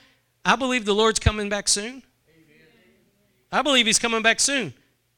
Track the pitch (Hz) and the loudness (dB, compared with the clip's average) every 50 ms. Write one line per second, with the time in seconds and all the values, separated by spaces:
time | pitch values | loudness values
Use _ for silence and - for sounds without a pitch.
0 | _ _ _ _ _ _ _ _ _ 185 214 240 269 254 254 254 208 208 202 208 | _ _ _ _ _ _ _ _ _ 0 0 0 0 -2 -2 -2 0 0 0 2
1 | 220 226 214 - - 226 214 214 208 202 208 208 - - - 202 208 240 262 269 | 2 2 0 2 -2 -2 -2 -2 -6 -6 -6 -6 -2 -2 -4 -4 -4 -10 -14 -16
2 | - _ _ _ _ _ _ 160 156 151 151 156 160 156 _ _ _ _ _ _ | -20 _ _ _ _ _ _ _ _ _ _ _ _ _ _ _ _ _ _ _
3 | _ _ _ _ _ _ _ _ _ _ - 208 262 294 269 247 226 220 202 - | _ _ _ _ _ _ _ _ _ _ -4 -2 0 4 4 4 4 4 2 0
4 | - 233 226 226 220 226 220 - - 269 277 269 214 139 - _ _ _ _ _ | 0 0 -2 2 2 2 2 2 0 -2 0 -2 -4 -6 -10 _ _ _ _ _
5 | _ _ _ | _ _ _